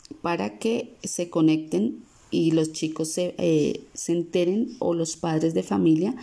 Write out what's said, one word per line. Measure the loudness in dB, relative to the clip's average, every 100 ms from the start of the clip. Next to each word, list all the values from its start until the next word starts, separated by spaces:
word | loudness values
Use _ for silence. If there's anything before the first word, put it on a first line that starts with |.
| -20 -8
para | -4 -2 -4 -4
que | -2 -2 -4 -12
se | -10 -6 -2
conecten | 2 4 4 0 -2 -2 -4 -16 _ -4
y | 0 2
los | 2 0
chicos | -2 -6 -4 -4
se, | -2 -4 0
eh, | 2 4 2 -2 -10
se | -10 -2
enteren, | -2 0 0 2 0 -2 -2
o | -2
los | 0 -2 -4
padres | -2 0 2
de | 0
familia, | 0 2 4 4 2 -4